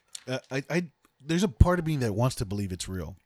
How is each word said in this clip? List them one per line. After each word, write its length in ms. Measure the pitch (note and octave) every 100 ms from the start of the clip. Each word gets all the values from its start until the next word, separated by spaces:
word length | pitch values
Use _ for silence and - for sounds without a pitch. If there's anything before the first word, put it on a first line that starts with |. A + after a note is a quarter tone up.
| _ - -
Uh, 120 | D#3+ -
I, 120 | C3 -
I, 180 | E3 E3+ _ _ _ C3+
there's 180 | E3
a 40 | G3+
part 320 | - F3+ F3+
of 80 | D#3+
me 100 | D3+
that 160 | A#2
wants 220 | G2 B2 -
to 80 | G2
believe 260 | G2+ G2+
it's 160 | F2+ -
real. 280 | F#2 D#2 G2